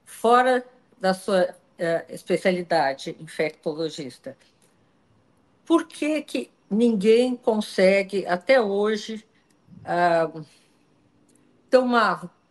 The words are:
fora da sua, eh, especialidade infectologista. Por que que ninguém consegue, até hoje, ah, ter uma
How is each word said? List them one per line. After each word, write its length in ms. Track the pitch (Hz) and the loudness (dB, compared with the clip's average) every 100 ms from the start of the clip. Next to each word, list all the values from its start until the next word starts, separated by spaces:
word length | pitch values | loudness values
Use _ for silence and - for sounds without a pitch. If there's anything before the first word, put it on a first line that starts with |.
| - | -20
fora 600 | - 226 240 254 254 - _ _ _ | -4 2 4 4 0 -4 _ _ _
da 120 | 185 | -2
sua, 400 | 185 - 190 180 - _ - | -2 -2 0 0 -4 _ -6
eh, 280 | 165 165 - | -4 -4 -6
especialidade 1080 | 180 - 180 196 180 170 165 139 135 170 156 | -12 -4 -2 0 -2 0 0 0 -4 -10 -14
infectologista. 1160 | 160 - 156 - 165 151 160 151 131 - 139 117 _ _ _ _ _ _ _ _ _ _ _ _ - | -12 -6 -6 -6 -8 -6 -8 -8 -14 -16 -20 -20 _ _ _ _ _ _ _ _ _ _ _ _ 0
Por 200 | 330 330 | 0 0
que 360 | - 302 302 | -6 -4 -4
que 280 | 294 269 - _ - | -6 -8 -10 _ -6
ninguém 640 | 208 240 214 214 226 254 247 | 0 2 2 4 4 2 -2
consegue, 920 | - 214 - - 185 196 190 196 170 | -2 -2 -2 2 4 4 0 -4 -4
até 360 | 180 - 262 | -4 2 2
hoje, 640 | 208 196 208 214 - 220 - _ _ _ _ - | 2 0 -2 -4 -8 -14 -16 _ _ _ _ -16
ah, 460 | 165 175 175 170 160 160 156 _ _ _ _ _ _ _ _ _ _ _ _ | -6 0 2 2 0 -6 -16 _ _ _ _ _ _ _ _ _ _ _ _
ter 80 | 254 | 2
uma 520 | 247 240 202 170 180 _ _ | 4 2 0 -2 -8 _ _